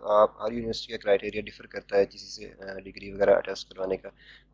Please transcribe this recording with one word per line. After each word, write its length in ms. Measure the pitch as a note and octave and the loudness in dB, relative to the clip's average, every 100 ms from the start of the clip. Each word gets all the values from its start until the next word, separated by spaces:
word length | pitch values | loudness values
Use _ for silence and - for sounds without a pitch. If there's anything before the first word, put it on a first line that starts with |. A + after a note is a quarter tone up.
| - | 2
आप, 320 | G#2 G#2+ - | 4 4 2
हर 120 | G#2+ | -6
यूनिवर्सिटी 400 | A#2+ A2+ A2 - | -4 -6 -6 -8
का 40 | A2+ | -6
criteria 460 | G#2 G2+ G#2+ G#2 | 2 2 2 -8
differ 220 | G#2 - A2 | -8 -12 -16
करता 320 | - - G2+ | -14 0 2
है 80 | G2 | 2
किसी 200 | G2+ - | 0 -18
से, 200 | - G#2 | -16 -16
अ, 340 | - G2 F#2+ | -16 -14 -14
degree 300 | F#2+ - G2+ | -14 -16 -12
वगैरह 200 | G2 G2 | 0 4
attest 400 | F#2+ - G2 - | 4 2 -6 -10
करवाने 240 | F#2+ F#2+ F#2+ | -8 -4 -4
का। 120 | G2 - - - _ | -6 -20 -20 -20 _